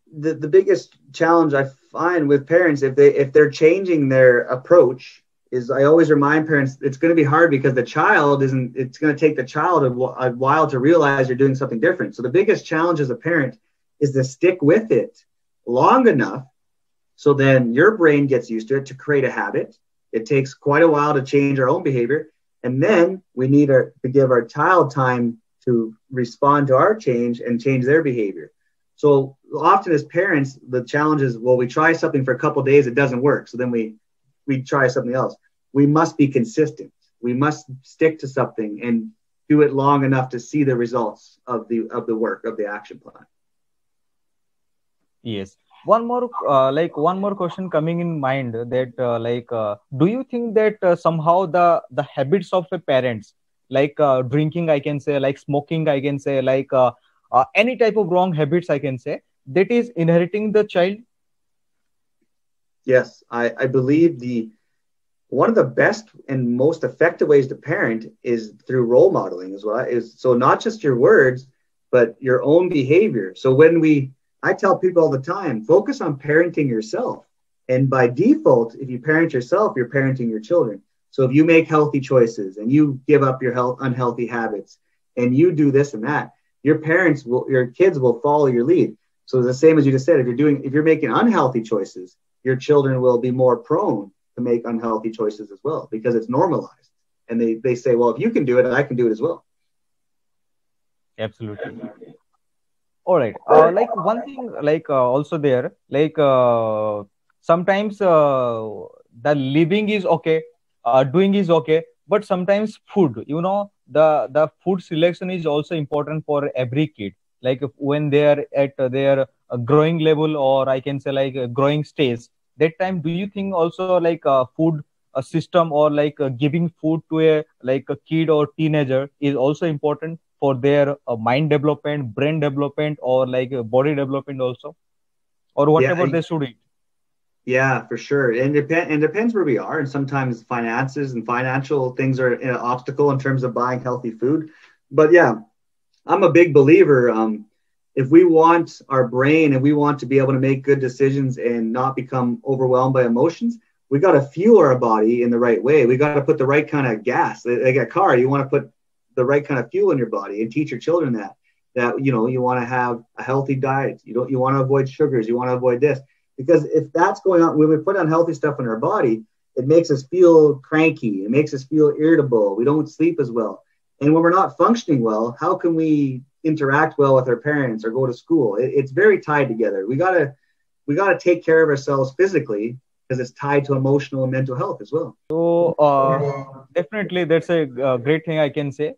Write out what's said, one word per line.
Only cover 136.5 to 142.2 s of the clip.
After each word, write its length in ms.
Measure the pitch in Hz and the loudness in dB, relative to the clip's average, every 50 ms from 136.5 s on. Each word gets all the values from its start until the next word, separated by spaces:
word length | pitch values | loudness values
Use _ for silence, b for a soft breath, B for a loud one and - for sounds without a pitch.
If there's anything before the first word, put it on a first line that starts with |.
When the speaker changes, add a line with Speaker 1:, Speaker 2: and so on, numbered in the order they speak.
| 110 _ _ _ _ _ _ _ _ _ _ _ _ _ _ _ _ _ _ | -10 _ _ _ _ _ _ _ _ _ _ _ _ _ _ _ _ _ _
Speaker 1:
Yeah, 420 | 127 123 131 131 135 127 117 - | -2 0 0 2 0 0 -2 -4
for 100 | - 120 | -8 -10
sure. 340 | 113 - - 143 143 135 120 | -10 -6 -2 -2 0 0 0
And 220 | 110 123 131 143 147 | 0 0 0 0 0
depen-, 360 | 147 139 143 160 170 175 143 | 0 0 0 -2 -2 -2 -2
and 100 | 156 147 | 0 0
depends 340 | 156 156 170 208 233 240 220 | 0 0 0 -2 -2 -2 0
where 100 | 202 165 | 0 0
we 140 | 147 117 98 | 0 -2 -2
are. 200 | 95 110 143 160 | -2 -4 -6 -6
And 100 | 139 131 | -6 -6
sometimes 540 | - 139 139 131 139 139 131 127 117 113 | -6 -6 -6 -4 -4 -4 -4 -4 -6 -8
finances 720 | - - 123 117 117 117 113 127 135 131 - 147 139 135 | -8 -8 -6 -6 -4 -4 -4 -4 -6 -6 -6 -6 -8 -6
and 120 | 123 117 113 | -8 -8 -6
financial 640 | - 120 123 131 127 131 135 135 - 151 139 127 123 123 | -4 -4 -4 -4 -4 -4 -6 -4 -4 -2 -2 -2 -4 -4
things 260 | - 135 135 127 127 | -4 -2 -2 -2 0